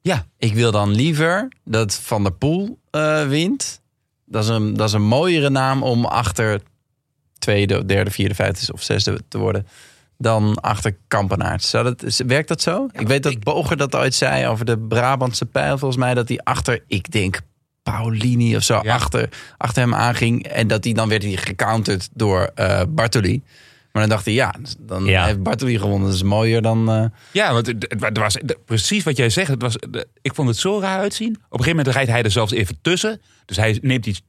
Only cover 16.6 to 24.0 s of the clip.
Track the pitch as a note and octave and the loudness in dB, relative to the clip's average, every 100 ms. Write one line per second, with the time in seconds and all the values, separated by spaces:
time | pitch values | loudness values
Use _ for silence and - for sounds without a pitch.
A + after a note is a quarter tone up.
16.6 | C3 A#2 _ G2+ - A2 F#2+ F2+ - _ | 0 -2 _ -4 -2 -2 -2 -4 -10 _
17.6 | _ _ - G2 A2+ A2+ B2 A#2+ A#2 A2 | _ _ -8 -4 -2 0 2 2 2 2
18.6 | G#2 A2+ G#2+ A#2+ - A#2+ A#2 - - - | 2 0 2 0 0 -2 -2 -6 -20 -6
19.6 | B2 A#2 B2 G#2+ A2+ A#2+ A#2 A#2+ - - | -2 0 2 2 0 2 0 0 -2 -2
20.6 | A2 A2 A#2+ A2+ A2 A2 G2+ F#2 - F#2 | 0 0 0 0 0 0 -2 -4 -6 -2
21.6 | A2 A2 G2+ F#2+ - - A2 F#2 - - | 0 0 0 -2 -4 -2 2 2 0 0
22.6 | F#2+ G2 F#2 D#3 A#2 A#2+ F#2+ - - - | 0 2 2 2 2 2 0 -2 -4 -20
23.6 | - _ _ G#2+ | -20 _ _ 0